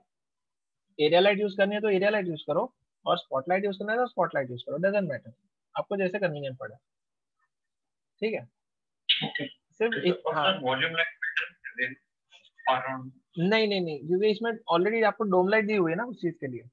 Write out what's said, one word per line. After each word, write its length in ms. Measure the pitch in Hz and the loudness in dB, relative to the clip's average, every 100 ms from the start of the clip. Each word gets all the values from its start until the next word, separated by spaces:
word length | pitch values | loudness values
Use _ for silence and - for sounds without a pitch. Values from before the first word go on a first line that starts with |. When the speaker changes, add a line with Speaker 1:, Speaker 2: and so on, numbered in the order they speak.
| _ _ _ _ _ _ _ _ _ - | _ _ _ _ _ _ _ _ _ 0
Speaker 1:
area 200 | 151 170 | 4 6
light 200 | 202 196 | 6 4
use 180 | 208 196 | 0 2
करनी 180 | 196 208 | 0 2
है 60 | |
तो 80 | 214 | 2
area 200 | 190 202 | 2 2
light 180 | 214 180 | 2 0
use 160 | 156 - | -4 -2
करो, 160 | 151 254 _ _ _ - | -2 -2 _ _ _ -2
और 120 | 170 | -2
स्पॉटलाइट 480 | - 135 135 185 202 | 0 -4 0 0 0
यूज़ 120 | 190 | -4
करना 120 | 202 | -4
है 40 | 233 | -2
तो 80 | 240 | -2
स्पॉटलाइट 420 | - 165 147 127 | 0 -2 -2 -4
यूज़ 120 | 120 - | -8 -8
करो, 120 | 139 190 | -2 0
doesn't 240 | 208 180 | 0 -2
matter, 220 | 123 117 - _ _ _ - | -4 -12 -20 _ _ _ -8
आपको 220 | - 202 | -4 -2
जैसे 220 | 185 202 | -2 0
convenient 380 | 180 147 139 131 | -2 -2 -8 -10
पड़े, 160 | 110 - _ _ _ _ _ _ _ _ _ _ _ _ _ _ | -12 -16 _ _ _ _ _ _ _ _ _ _ _ _ _ _
ठीक 120 | 220 | -4
है? 80 | 175 120 _ _ _ _ _ - | -4 -8 _ _ _ _ _ -4
Speaker 2:
ओके। 380 | - - - - | -2 -2 -6 -8
Speaker 1:
सिर्फ 460 | - _ - 226 | -12 _ -4 -2
Speaker 2:
तो 80 | 220 175 | 0 0
Speaker 1:
एक, 160 | - - | 0 -2
Speaker 2:
और 100 | 160 | 0
Speaker 1:
हाँ। 160 | 143 | 0
Speaker 2:
सर, 80 | 143 | 0
volume 320 | 165 165 165 165 | -2 0 0 -2
लाइट 120 | 165 - - - - - - - | -4 -4 -6 -4 -6 -10 -14 -6
फिल्टर 200 | 127 - _ _ _ _ _ _ - | -6 -8 _ _ _ _ _ _ 0
Around 400 | 127 135 131 131 - _ - | 0 0 -6 -10 -16 _ -2
Speaker 1:
नहीं, 280 | 180 220 214 | 2 4 2
नहीं, 140 | 202 | 0
नहीं, 180 | 170 147 156 | -2 -4 -2
क्योंकि 220 | 180 214 | 2 2
इसमें 200 | 202 226 | 2 -2
already 520 | 220 - 170 190 226 214 | -4 0 2 2 2 2
आपको 160 | 202 214 | 0 2
dome 180 | 185 185 | 2 4
light 160 | 220 214 | 2 2
दी 80 | 214 | 2
हुई 160 | 165 | 2
है 60 | 165 | 0
ना 60 | 240 | -4
उस 160 | 220 | -6
चीज 140 | 170 - | -6 -4
के 80 | 139 | -8
लिए 160 | 117 120 | -10 -14